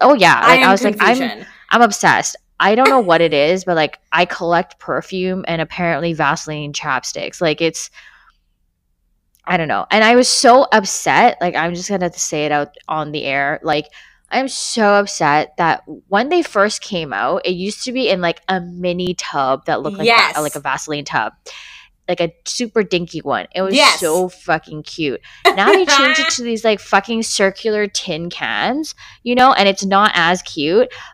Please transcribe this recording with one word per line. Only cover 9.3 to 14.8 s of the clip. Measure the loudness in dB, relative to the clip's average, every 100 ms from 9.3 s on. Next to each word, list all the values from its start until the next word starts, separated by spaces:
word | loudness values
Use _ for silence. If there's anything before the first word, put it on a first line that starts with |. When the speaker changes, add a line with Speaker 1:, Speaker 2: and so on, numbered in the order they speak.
| _ -4
Speaker 1:
I | -4
don't | -2
know. | -4 0
And | 2
I | 4
was | 4 4
so | 4 6 6 6
upset. | 2 0 -6 0 4 4 2
Like, | -4 -2
I'm | -4
just | -4 -6
gonna | -4 -4
say | -4 -6 -4
it | -2
out | -2 -4 _ -8
on | -6 -6
the | -6
air. | -4 -2 -2 -4
Like, | -2 -2 -4 -16 -20 _ _
I'm | -4 -4
so | -6 -8 0